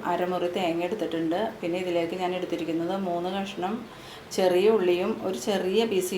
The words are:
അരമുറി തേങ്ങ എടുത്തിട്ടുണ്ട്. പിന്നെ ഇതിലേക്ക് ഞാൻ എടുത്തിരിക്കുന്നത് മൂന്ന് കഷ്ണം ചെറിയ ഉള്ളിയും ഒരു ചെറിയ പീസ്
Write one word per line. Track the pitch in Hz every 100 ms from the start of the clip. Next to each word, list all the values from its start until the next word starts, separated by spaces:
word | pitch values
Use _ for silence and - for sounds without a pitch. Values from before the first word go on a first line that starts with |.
| -
അരമുറി | 175 180 180 175 190
തേങ്ങ | 175 170 175
എടുത്തിട്ടുണ്ട്. | 214 156 165 165 175 226 -
പിന്നെ | 175 180 180
ഇതിലേക്ക് | 170 170 185
ഞാൻ | 180 180
എടുത്തിരിക്കുന്നത് | 180 165 160 165 170 196 185
മൂന്ന് | 170 175 196
കഷ്ണം | 196 - 185 240 - - - - -
ചെറിയ | - 185 180 208
ഉള്ളിയും | 220 180 175 202 214 190
ഒരു | 190
ചെറിയ | - 196 185 202 226
പീസ് | 190 180